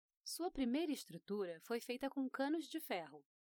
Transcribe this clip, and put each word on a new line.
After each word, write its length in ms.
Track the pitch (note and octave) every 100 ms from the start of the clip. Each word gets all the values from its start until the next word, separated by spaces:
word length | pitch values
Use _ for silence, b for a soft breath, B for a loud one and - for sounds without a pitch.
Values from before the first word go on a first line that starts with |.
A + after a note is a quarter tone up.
| _ _
Sua 260 | - - E4
primeira 440 | - B3 C4+ D#4+
estrutura 680 | C#4 - E3 - G3+ F#3 E3
foi 220 | - A#3
feita 280 | - B3 C#4
com 200 | C#4 C4
canos 400 | - C#4 E4 C#4
de 100 | D#4+
ferro, 440 | - G3 D#3 D3 - _